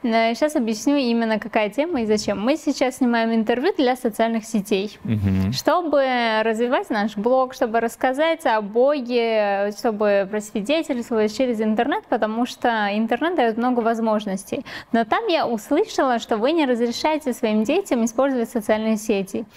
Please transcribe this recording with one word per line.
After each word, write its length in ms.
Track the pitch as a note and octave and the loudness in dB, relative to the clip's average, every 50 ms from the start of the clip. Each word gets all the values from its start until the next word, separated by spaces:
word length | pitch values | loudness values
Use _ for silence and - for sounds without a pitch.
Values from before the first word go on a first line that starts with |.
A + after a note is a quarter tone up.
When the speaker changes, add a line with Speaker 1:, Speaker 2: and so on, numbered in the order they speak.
| - | 0
Speaker 1:
Э, 320 | A#3+ A3+ A3+ A3+ A3+ A#3 | 2 2 2 2 2 2
щас 200 | A#3 D4+ D4+ D4+ | 0 0 0 2
объясню 420 | D#4+ A#3+ G#3+ A3+ G#3+ - C#4+ C#4+ D4 | 0 0 0 -2 0 0 2 2 2
именно, 420 | C4+ A#3+ A#3 A#3 A#3 A3 A3 G#3 | 2 2 2 2 2 0 0 -2
какая 300 | - A3 - A#3 G#3+ G#3 | -2 -2 0 0 0 0
тема 300 | G#3 - D4 F4 F4 C4 | 0 -2 -2 -2 0 -2
и 40 | A3+ | 0
зачем. 340 | G#3+ G#3+ G#3 G#3+ - G3+ G3 | 2 0 0 0 -2 -4 -2
Мы 180 | G3+ A#3+ D4+ D#4+ | 0 0 0 0
сейчас 400 | - D#4 C4+ - C#4+ B3 B3+ - | 0 -4 0 0 0 -2 0 0
снимаем 360 | C4 A#3+ A#3+ A#3 A3+ A3+ A3+ | 0 0 2 2 0 2 2
интервью 400 | A3+ A3 A3 A#3+ A#3+ C4 F4+ G#4+ | 0 2 2 0 0 2 0 0
для 200 | - D4 A#3+ B3+ | 2 2 0 0
социальных 500 | B3+ - A#3 G#3+ - A3+ A#3 A3+ A3+ G#3+ | 0 -2 -6 0 0 0 0 0 -4 -6
сетей, 520 | - - A3 F#3+ - G#3+ F#3+ F#3+ G#3+ - - - | -2 -4 -4 -2 0 -2 -2 -2 -4 -8 -12 -4
Speaker 2:
Мгм. 480 | - A2+ G#2+ G2 G2 F#2+ F#2+ F#2+ F#2+ | -2 -2 0 2 2 2 2 0 0
Speaker 1:
чтобы 520 | A#2+ - - - D4 F4+ F4 D#4 D4 C#4+ C4+ C4 B3+ B3 A#3+ A3+ A3 A3 A3 | -2 -2 0 2 2 2 2 2 2 2 2 2 0 0 0 0 0 2 0
развивать 480 | A3+ A3 G#3+ A#3+ A#3+ B3+ E4 G4+ - | 0 0 0 0 0 0 -2 -2 -2
наш 260 | C#4 G#3+ G3+ A3 - G#3 | -2 -2 -2 -2 -2 -2
блог, 360 | G3+ A#3+ B3+ C4 C4 B3+ C4 | 0 2 2 2 2 0 0
чтобы 240 | - C#4 A#3 G#3+ A#3 | -4 -4 0 0 0
рассказать 680 | A3+ A#3 - - - C4 C4 C4+ D#4 E4 E4 D#4+ - | 0 0 -4 -2 -2 -2 0 2 0 0 0 0 0
о 160 | C4+ A3+ A3 | 0 0 0
Боге, 1080 | G#3+ G3 G3+ A#3 B3 C#4 D4+ D4+ B3 A#3 B3 A#3+ A#3 A3+ A3+ A3 G#3 G3+ G3+ G3 G3+ G#3 G#3+ - | -2 -2 2 2 4 4 2 0 -2 -2 0 0 2 2 2 2 2 2 2 0 0 -2 -4 -2
чтобы 500 | - A#3+ A3 G3+ G#3+ G#3 G3+ G3 G3 F#3 | -2 -2 0 2 2 2 2 2 0 0
просвидетельствовать 1040 | G#3+ G#3+ G#3 - - A3+ G3 G#3+ C#4+ E4 D#4 - C#4+ A#3+ A#3 - B3 A3 G#3+ G#3+ G#3+ | -4 -6 -6 -4 -6 -6 -2 0 0 0 0 -2 -4 -4 -4 -2 0 0 0 0 0
через 240 | - C4+ B3 A#3+ G#3+ | 0 0 0 0 0
интернет, 440 | A3 G#3+ A3 A3 A#3 C#4 E4+ A4 - - | 0 0 2 0 0 0 -2 -4 -2 -2
потому 380 | - A3+ A3+ G#3+ A3 A3+ B3 | -2 -2 0 -2 0 -2 -2
что 220 | - - - - B3+ A#3 A3 G#3 G3+ G3+ | -4 -4 -2 0 0 0 2 0 0 0
интернет 420 | G#3+ A3+ A3 A#3+ A#3+ D4 E4 F#4 | 0 0 0 0 0 0 -2 0
дает 220 | D#4+ B3 A#3 A3 A3+ | 2 2 2 2 0
много 220 | A#3 B3+ B3+ A#3+ | 0 0 0 0
возможностей. 840 | A3 A3+ A#3 A3 A3+ A3+ G#3+ G#3+ A3 G#3 F#3+ G3 - - - - B3 - - - - _ | 0 0 0 0 0 0 0 0 -2 -4 -6 -6 -6 -8 -8 -8 -8 -10 -14 -16 -10 _
Но 120 | - A3+ A3+ | 0 0 2
там 220 | A3 - F#4+ A#4 A4+ | 2 0 0 0 0
я 180 | E4+ D4+ A#3 - A#3+ | 0 0 0 0 -2
услышала, 640 | G#3+ - - C#4+ D#4 G#4+ G#4+ - - D#4 C4+ B3 A#3 | -4 -2 0 0 0 0 0 0 0 0 2 2 0
что 180 | A3 - A#3+ G#3+ | 0 -2 -2 0
вы 140 | G#3 C4 | 2 2
не 140 | E4 E4+ D4+ | 2 2 2
разрешаете 680 | B3+ B3 A3+ A#3+ A#3 A#3+ - - D#4 D#4 D4+ - C4 A#3 | 2 2 0 0 -2 -2 -2 0 0 0 0 -2 -4 -4
своим 300 | - - A3 G#3+ G#3+ G#3+ | -2 -2 0 2 2 2
детям 400 | G#3+ C#4+ F#4 G4 - D4+ A#3+ A3+ | 2 0 0 0 0 0 0 0
использовать 460 | A#3 - - C4 C#4+ C4+ B3 A3+ A3+ | -2 0 0 0 2 2 0 -2 -2
социальные 480 | - A#3 G3+ - A3 G#3+ A3 A3 A3 G#3 | -4 -6 0 0 0 0 2 0 -2 -2
сети. 480 | G#3+ - A3 G3 F#3+ F#3+ - A3 A3+ - - | 0 -2 0 0 -2 -4 -6 -8 -8 -8 -16